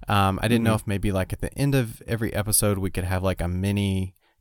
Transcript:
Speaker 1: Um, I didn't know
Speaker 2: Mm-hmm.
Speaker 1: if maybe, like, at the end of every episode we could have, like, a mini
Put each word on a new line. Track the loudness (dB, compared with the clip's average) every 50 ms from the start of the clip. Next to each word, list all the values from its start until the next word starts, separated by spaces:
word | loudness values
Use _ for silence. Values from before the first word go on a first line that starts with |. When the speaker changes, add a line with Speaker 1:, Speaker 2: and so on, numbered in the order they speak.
| -4 0
Speaker 1:
Um, | 2 4 4 4 2 2 0
I | 2
didn't | 2 4 4
know | 4 2
Speaker 2:
Mm-hmm. | 2 0
Speaker 1:
if |
maybe, | -2 -4 0 0 0 0
like, | 0 -2 -2 -4
at | -6
the | -6 -8 -4
end | -2 0 2 2
of | 2 0 0 -6 -14 -8
every | -6 -4 -2 -2 -2 -2
episode | -2 -2 0 0 2 2 2 0 0
we | -2 -4
could | -4 -2 -2
have, | -2 -2 0 0
like, | -2 -2 -2
a | -2 -4
mini | -2 -2 0 0 0 0 0 0 0 0 -2 -4 -8 _ _ _ _ _